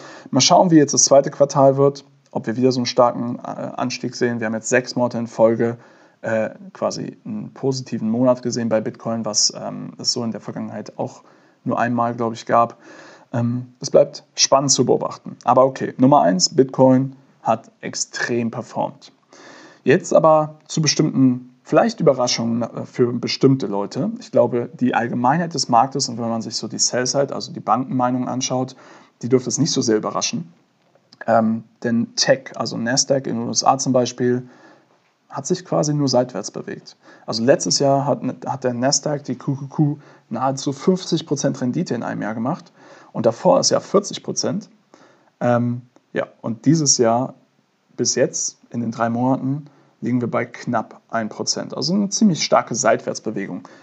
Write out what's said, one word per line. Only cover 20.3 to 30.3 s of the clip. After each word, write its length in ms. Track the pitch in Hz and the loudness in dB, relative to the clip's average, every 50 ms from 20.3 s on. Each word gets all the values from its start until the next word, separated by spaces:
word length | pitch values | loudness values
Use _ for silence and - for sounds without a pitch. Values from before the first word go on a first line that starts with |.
| 156 156 151 151 - - _ | 6 4 2 0 -6 -14 _
zu 160 | - - 165 156 | -8 -2 0 2
bestimmten, 720 | 143 - - 160 151 - 135 135 127 123 123 - - _ _ _ | 2 2 2 2 2 4 4 4 4 4 2 -6 -14 _ _ _
vielleicht 380 | - - 160 - 226 - - | 2 4 4 4 4 0 2
Überraschungen, 600 | 180 151 131 127 123 123 - - 117 117 117 120 117 | 4 4 4 4 2 -2 0 -2 -2 -2 -2 -2 -4
äh, 240 | - - - 123 | -4 -8 -12 -14
für 260 | - - - 123 120 123 | -10 0 0 0 0 0
bestimmte 540 | 117 123 117 - - - 135 135 131 - | -4 -4 -6 -2 4 4 4 4 4 0
Leute. 440 | - 101 101 101 95 - 127 175 214 226 220 | -4 -4 -4 -6 -6 -4 -4 -4 -4 -6 -8
Ich 120 | - - - | -10 -2 2
glaube, 360 | 123 120 113 120 120 123 - - - | 2 2 2 2 -4 -6 -6 -4 -2
die 140 | 127 127 - | -2 0 0
Allgemeinheit 600 | 107 117 117 - 123 120 123 147 170 175 165 - | 0 -2 -2 -2 0 2 2 2 2 -2 -4 -4
des 140 | - - - | -6 -2 2
Marktes 400 | 123 113 123 135 - 143 - - | 4 4 4 4 0 -4 -4 -4
und 100 | 117 117 | -6 -6
wenn 100 | 117 113 | -6 -4
man 140 | 113 113 104 | -4 -4 -6
sich 140 | 117 - | -8 -10
so 100 | - - | -10 -10
die 120 | 107 - 107 | -8 -4 -2
Sell-Side, 540 | - - - 120 127 123 - 139 143 135 - | -2 -2 0 -2 -2 -2 -2 -2 -2 -2 -4
also 180 | 101 - - - | -8 -10 -10 -10
die 80 | - | -8
Bankenmeinung 680 | - - 107 123 131 - - 127 123 123 127 127 123 123 | -2 0 0 0 0 -2 -2 0 0 0 0 -2 -4 -4
anschaut, 460 | 120 127 131 - 131 127 127 127 - - - - - - - _ _ - - | -4 -4 -4 -2 -2 -2 -4 -4 -8 -18 -20 -20 -20 -20 -20 _ _ -10 -4
die 60 | 117 | 2
dürfte 200 | 131 123 123 120 | 2 2 2 0
es 100 | 110 - | -2 -2
nicht 140 | 131 131 - | -2 0 0
so 80 | 139 | -2
sehr 160 | 117 113 110 | 0 2 0
überraschen. 560 | 107 95 101 - 92 - - | 0 0 -2 -4 -4 -4 -4